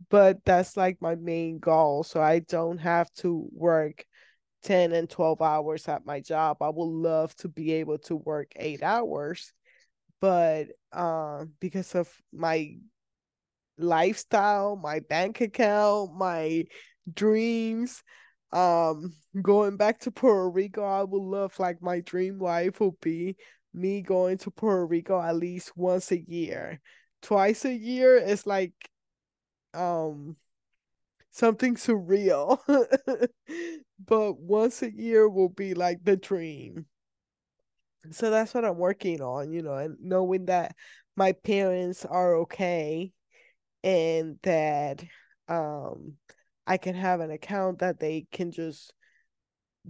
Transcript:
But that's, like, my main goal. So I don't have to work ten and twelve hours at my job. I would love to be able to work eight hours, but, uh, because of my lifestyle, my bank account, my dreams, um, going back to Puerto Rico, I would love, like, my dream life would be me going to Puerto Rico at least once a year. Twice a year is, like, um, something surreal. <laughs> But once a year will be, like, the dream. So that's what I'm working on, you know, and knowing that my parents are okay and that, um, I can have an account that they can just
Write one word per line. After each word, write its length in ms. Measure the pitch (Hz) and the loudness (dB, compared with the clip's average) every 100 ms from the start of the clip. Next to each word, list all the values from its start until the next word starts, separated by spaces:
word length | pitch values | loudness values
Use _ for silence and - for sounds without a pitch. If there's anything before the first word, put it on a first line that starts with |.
| - | 2
But 340 | 202 190 190 - | 8 8 6 4
that's, 320 | 180 185 - | 4 4 0
like, 180 | 185 185 | 0 0
my 120 | 165 | -4
main 440 | 170 170 165 165 165 | -4 -4 -4 -4 -4
goal. 460 | 165 160 156 143 | 2 4 4 2
So 180 | 165 165 | -2 0
I 160 | 156 165 | 4 4
don't 400 | 170 170 165 175 | 2 -4 -2 -4
have 340 | 165 170 170 - | 0 0 0 -2
to 300 | 180 165 - | -4 -4 -6
work 540 | - 170 160 151 - - _ _ _ _ _ | -2 2 2 2 -6 -20 _ _ _ _ _
ten 300 | - 185 170 | 0 4 4
and 180 | 170 165 | 2 -2
twelve 320 | - 160 156 | 0 0 2
hours 440 | 160 151 151 160 - | 0 0 -2 -6 -6
at 180 | 151 101 | -8 -6
my 140 | 143 | -10
job. 420 | 143 156 160 147 | -4 0 0 0
I 80 | 147 | -4
would 140 | 156 | -4
love 520 | 165 160 165 160 160 - | -4 -2 0 0 -2 -4
to 120 | 175 | -12
be 240 | 156 160 | -8 -2
able 240 | 160 156 151 | -2 -2 -6
to 180 | - 160 | -4 -8
work 340 | 156 151 139 - | -4 -6 -8 -8
eight 260 | 151 143 | -8 -4
hours, 680 | 160 226 240 151 147 175 - _ _ _ _ _ _ - | -2 0 -2 -6 -6 -10 -14 _ _ _ _ _ _ -2
but, 500 | 196 180 165 156 151 - _ | 2 4 4 2 -4 -12 _
uh, 540 | - 175 160 151 147 156 151 | -6 -4 -2 -6 -8 -12 -10
because 340 | 185 190 180 | -8 -6 -4
of 160 | 180 170 _ _ | -2 -4 _ _
my 440 | - 165 160 151 170 - _ _ _ _ _ _ _ _ - | -4 0 0 -2 -12 -20 _ _ _ _ _ _ _ _ -6
lifestyle, 1000 | 170 160 175 220 - 220 202 208 202 208 | 0 2 2 0 0 2 4 2 0 -4
my 240 | 156 156 | -6 -6
bank 400 | - 160 190 226 | -2 -2 -2 -2
account, 760 | 226 - 220 208 214 208 196 | -4 2 2 4 4 2 -2
my 500 | 160 185 165 156 165 170 - - _ - | -4 -2 -2 -2 -2 -4 -10 -20 _ -14
dreams, 880 | 160 214 220 233 226 226 226 247 - _ - _ _ - | 0 2 4 2 0 -2 -4 -6 -8 _ -20 _ _ -6
um, 640 | 170 180 170 165 156 175 165 _ 196 | 2 4 4 2 0 -8 -14 _ -4
going 360 | 185 202 208 196 | 2 4 4 2
back 240 | 208 233 | 0 0
to 100 | - | -4
Puerto 400 | - 262 202 185 | 2 4 4 2
Rico, 340 | 180 202 196 | 0 -2 -2
I 180 | 202 196 | -2 -2
would 180 | 196 196 | 0 -2
love, 360 | 190 196 196 - | -4 -4 -4 -2
like, 240 | 185 175 | -4 -2
my 180 | 180 180 | -4 -4
dream 380 | 175 180 185 196 | -4 -4 -4 -2
life 420 | 185 170 180 - | -2 0 0 0
would 200 | 202 165 | 0 0
be 360 | 165 165 180 190 - _ _ | -6 -4 -6 -8 -14 _ _
me 280 | - 190 202 | -6 -4 -4
going 360 | 180 185 185 185 | 0 0 2 -2
to 120 | - | -6
Puerto 360 | - 220 190 170 | -4 0 0 0
Rico 340 | 170 170 185 | -2 0 -2
at 160 | 165 165 | 0 -2
least 400 | 175 180 - - | -4 -8 -12 -4
once 340 | 180 180 - | 0 0 0
a 80 | 175 | -4
year. 600 | 165 170 165 - - 160 _ _ _ _ | -4 -6 -6 -6 -10 -14 _ _ _ _
Twice 420 | - 208 196 220 | 0 2 2 2
a 80 | 269 | -2
year 440 | 247 220 254 254 254 | -4 -4 4 8 8
is, 300 | 190 202 - | 6 -2 0
like, 260 | 196 185 _ - _ _ _ _ _ _ _ _ | -2 -2 _ -20 _ _ _ _ _ _ _ _
um, 600 | 165 175 170 160 147 143 143 _ _ _ _ _ _ _ _ _ | -6 -2 -2 -4 -6 -14 -16 _ _ _ _ _ _ _ _ _
something 460 | - 233 220 254 240 | 0 2 4 0 -2
surreal. 840 | - 220 170 196 190 147 151 262 - | 0 0 2 2 4 2 2 0 4
<laughs> 640 | 277 233 269 - 247 240 _ - 330 339 320 254 _ | 4 4 2 0 -2 -2 _ -16 -12 -10 -12 _ _
But 360 | 190 220 214 143 | 0 0 0 -4
once 440 | 170 208 233 - | -2 2 2 -2
a 80 | 247 | -10
year 380 | 214 226 226 214 | -8 2 6 6
will 220 | 190 185 | 4 0
be, 240 | 185 196 | 0 -6
like, 240 | 175 175 175 | -2 -2 -2
the 140 | 180 190 | 0 0
dream. 720 | - 190 165 143 123 - 160 _ _ _ _ _ _ _ _ _ _ _ 160 | 0 -4 -4 -12 -14 -16 -18 _ _ _ _ _ _ _ _ _ _ _ -20
So 180 | 160 226 | -4 0
that's 240 | 220 220 | 2 0
what 100 | 247 | -2
I'm 140 | 226 175 | -2 0
working 420 | 180 196 196 165 | 0 0 -4 -4
on, 320 | 131 127 143 | -4 -6 -6
you 80 | 165 | -8
know, 140 | 160 | -6
and 240 | 139 156 151 | -6 -8 -10
knowing 460 | 180 185 185 190 180 | -2 0 0 -2 0
that 280 | 180 165 - - - _ - | -2 -2 -10 -20 -20 _ 0
my 160 | 190 | 0
parents 720 | 190 - 196 190 180 180 185 - | 0 0 0 2 0 -4 -6 -4
are 300 | 180 180 165 | 0 2 2
okay 760 | 165 - 185 175 151 160 185 _ _ _ _ _ _ _ | 0 -2 -2 -2 -2 -4 -8 _ _ _ _ _ _ _
and 540 | 190 185 165 165 160 151 | 0 2 2 0 -2 -6
that, 600 | 190 160 156 147 147 139 170 - _ _ - | 0 2 2 0 -2 -6 -12 -20 _ _ -6
um, 640 | 170 151 147 135 - - 143 _ - _ _ - | -4 -4 -6 -10 -12 -16 -20 _ -20 _ _ -2
I 120 | 185 | -2
can 160 | 185 | -2
have 260 | 180 190 180 | -4 0 0
an 100 | 160 | -2
account 500 | 151 - 202 185 180 | -8 -6 -2 -2 -2
that 200 | 180 170 | -4 -2
they 260 | 156 160 - | -4 -4 -8
can 200 | - 175 | -8 -8
just 420 | 165 165 143 - _ _ _ _ _ _ _ _ _ 175 | -6 -10 -10 -18 _ _ _ _ _ _ _ _ _ -20